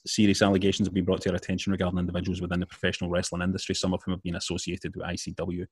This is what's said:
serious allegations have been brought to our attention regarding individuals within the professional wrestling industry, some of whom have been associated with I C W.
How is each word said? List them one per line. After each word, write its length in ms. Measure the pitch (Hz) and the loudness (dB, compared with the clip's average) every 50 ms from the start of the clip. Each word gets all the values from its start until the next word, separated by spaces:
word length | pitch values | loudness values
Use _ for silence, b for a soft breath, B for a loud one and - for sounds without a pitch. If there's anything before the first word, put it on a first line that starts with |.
| _ | _
serious 380 | - - - 107 101 98 - 104 | -4 2 4 6 6 6 6 6
allegations 440 | 98 98 95 95 98 95 - 101 90 | 6 6 6 4 4 2 2 0 2
have 60 | 90 | 2
been 120 | 98 92 | 2 2
brought 160 | 95 95 92 | 2 0 0
to 100 | - 98 | 0 0
our 40 | 90 | -2
attention 360 | 90 - - 95 95 - 98 | -2 -2 -2 -4 -2 0 -2
regarding 280 | 95 87 92 90 92 90 | 0 0 0 0 0 0
individuals 400 | 90 87 90 90 87 95 90 90 | 0 0 -2 -2 -2 -2 -2 -2
within 200 | 90 87 90 87 | -2 -2 0 -2
the 80 | 90 - | -2 -4
professional 420 | - - - 90 87 - 90 87 | -6 -4 -2 -2 -2 -2 -2 -2
wrestling 320 | 87 87 90 - - 87 | 0 0 -2 -2 -2 -2
industry, 320 | 90 95 90 - - - 95 | 0 0 0 -2 -2 -4 -4
some 200 | - - 92 92 | -2 0 0 0
of 100 | 87 - | 0 -2
whom 80 | 95 90 | -4 -4
have 100 | 92 - | -4 -4
been 120 | 87 85 | -6 -4
associated 600 | 85 - - 87 85 - - - - - 82 - | -4 -4 -4 -4 -4 -4 -4 -6 -6 -6 -8 -8
with 80 | 90 85 | -8 -6
I 120 | 87 87 | -6 -6
C 160 | - - 85 | -6 -6 -8
W. 340 | 90 - 101 92 87 87 87 - | -8 -6 -6 -6 -4 -6 -8 -10